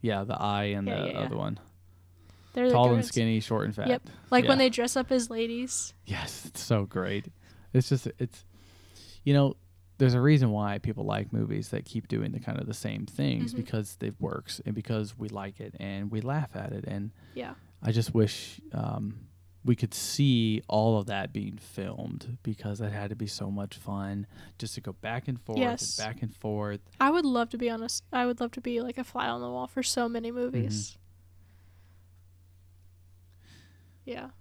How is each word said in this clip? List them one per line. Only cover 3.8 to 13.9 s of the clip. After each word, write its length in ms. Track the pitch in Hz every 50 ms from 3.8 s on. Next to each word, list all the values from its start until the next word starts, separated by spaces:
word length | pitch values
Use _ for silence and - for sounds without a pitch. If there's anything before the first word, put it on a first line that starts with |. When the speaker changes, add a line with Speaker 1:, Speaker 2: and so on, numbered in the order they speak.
| - 247
Speaker 2:
Yep. 220 | 247 254 - - - - - -
Like 140 | - 247 240 -
when 100 | 269 262
Speaker 1:
Yeah. 80 | 269
Speaker 2:
they 40 | 254
dress 260 | 233 - 240 247 -
up 160 | 269 254 -
as 180 | 269 254 233 233
ladies. 640 | 233 226 233 226 233 233 247 254 - - - - - - -
Speaker 1:
Yes, 400 | - 101 - - - - - -
it's 160 | - - -
so 240 | - - 120 107 98
great. 400 | 95 - 92 92 95 98 101 - - - - - - - - - - -
It's 160 | 131 127 -
just, 180 | 143 131 - 117 - -
it's, 280 | 127 117 - - - - - - - - - - - - - - - - - - -
you 80 | 143 143
know, 240 | 143 139 139 - - - - - - - - - _
there's 160 | 135 127 120
a 80 | 123
reason 300 | 123 143 151 147 131 117
why 260 | 107 104 104 104 101 104
people 260 | - - 110 - 101
like 300 | 101 104 104 104 - -
movies 340 | 110 110 104 104 104 104 -
that 140 | - 104 -
keep 240 | - - 117 107 -
doing 240 | 110 110 107 107
the 80 | - -
kind 180 | - - - -
of 80 | -
the 80 | - 107
same 320 | - - 107 107 104 101
things 460 | 101 - - 139 143 127 113 - 117
Speaker 2:
Mm-hmm. 100 | 240 247
Speaker 1:
because 360 | 110 - - 110 107 -